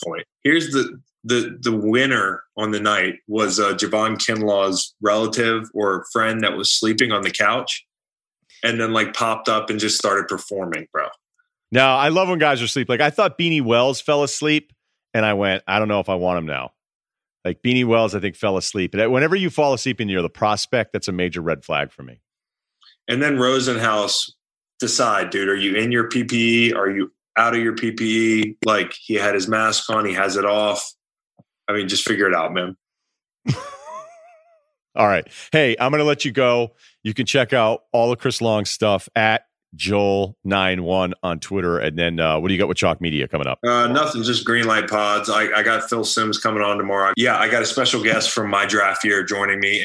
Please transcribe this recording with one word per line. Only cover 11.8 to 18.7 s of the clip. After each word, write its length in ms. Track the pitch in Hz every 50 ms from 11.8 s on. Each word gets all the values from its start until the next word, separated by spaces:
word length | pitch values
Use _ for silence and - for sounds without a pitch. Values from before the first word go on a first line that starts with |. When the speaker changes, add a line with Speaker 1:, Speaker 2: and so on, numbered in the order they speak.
| 135
Speaker 2:
I 240 | 135 131 135 143 151
love 180 | 160 185 190 185
when 100 | 185 160
guys 220 | 151 147 139 120
are 60 | 117
asleep. 240 | 110 - 143 117 -
Like, 100 | 123 117
I 80 | 147 147
thought 300 | - - 208 170 - -
Beanie 240 | 170 170 160 151 127
Wells 400 | 113 117 117 123 135 131 - -
fell 200 | 156 147 147 143
asleep, 520 | 131 - - 147 151 151 151 - _ _ _ _ _ _ _ _ _ -
and 100 | 113 110
I 80 | 107 101
went, 300 | 98 101 98 95 98 -
"I 120 | - 98 107
don't 100 | 107 107
know 120 | 104 98
if 100 | 92 101
I 60 | 95
want 220 | 90 90 90 90 85
him 60 | 80
now." 260 | 78 71 65 64 64 _ _ _ _ _ _ _ _ _ _ _ _ _ _ -
Like, 200 | 90 87 _ -
Beanie 240 | 123 127 127 123
Wells, 280 | 113 113 113 113 101 98
I 60 | 101
think, 160 | 90 98 87
fell 220 | - - 101 95 92
asleep. 340 | - -